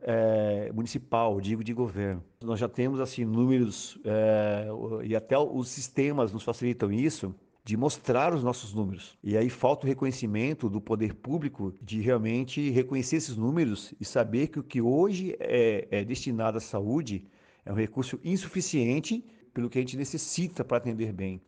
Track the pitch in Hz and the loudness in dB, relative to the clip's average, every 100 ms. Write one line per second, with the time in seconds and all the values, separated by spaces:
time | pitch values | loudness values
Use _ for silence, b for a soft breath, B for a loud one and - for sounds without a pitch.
0 | - 113 113 110 107 104 110 110 117 131 | 0 2 4 4 2 0 -2 -4 -4 -6
1 | - 117 113 101 98 110 113 117 120 92 | 0 2 2 2 0 -2 -2 -2 -2 0
2 | 101 90 - - 113 110 117 - 127 135 | -2 -4 -8 -12 -4 -2 -2 0 0 0
3 | 131 - 113 113 127 131 113 98 - - | -4 -2 0 4 6 6 4 0 -12 -8
4 | 107 107 110 107 104 104 107 110 113 110 | 0 4 6 6 4 0 -2 -6 -4 -4
5 | 117 110 110 135 147 131 123 - - - | 0 -2 2 2 2 0 -4 -8 -6 0
6 | 139 147 113 104 - 117 123 117 101 107 | 2 2 0 0 -4 -2 -2 0 0 2
7 | 151 - 95 92 _ _ - 110 139 - | 0 0 -6 -8 _ _ -4 0 0 -2
8 | - 123 160 165 123 123 107 104 98 92 | 2 2 4 2 0 -2 -6 -4 -2 -4
9 | - - 104 107 123 123 127 143 135 131 | -12 -10 0 2 2 2 2 2 0 0
10 | 135 131 113 104 127 156 113 101 101 107 | -2 -2 -2 0 0 0 -2 -2 -2 0
11 | 110 - 127 160 143 - 98 - 113 110 | 0 -4 -4 -4 -4 -4 -8 -8 -6 -2
12 | 107 123 110 120 131 143 147 127 127 135 | 2 2 2 0 -2 -2 2 2 2 0
13 | 127 160 - 110 113 165 135 101 - - | 0 0 -2 -2 0 2 2 0 -6 -12
14 | - 131 107 117 151 151 127 131 117 139 | -2 0 2 2 0 -4 -4 0 2 4
15 | 196 185 190 - - 120 113 104 - 101 | 2 2 -4 -4 0 4 4 2 0 -2
16 | 101 127 - 113 110 110 - 104 101 143 | -2 -4 -2 0 0 -2 -4 -4 0 -2
17 | 127 98 - b b b - 101 110 - | -2 -6 -8 b b b -4 -2 0 -2
18 | 127 - 165 185 175 190 - 151 120 143 | -4 -4 -2 -2 -2 -6 -2 0 2 2
19 | - 226 - b _ - 120 127 127 131 | 0 -4 -6 b _ -6 -2 -2 -2 -4
20 | 139 165 - - 180 - - 120 123 110 | -6 -6 -6 -4 -4 -4 0 0 0 -2
21 | 110 95 95 92 | -4 -4 -6 -6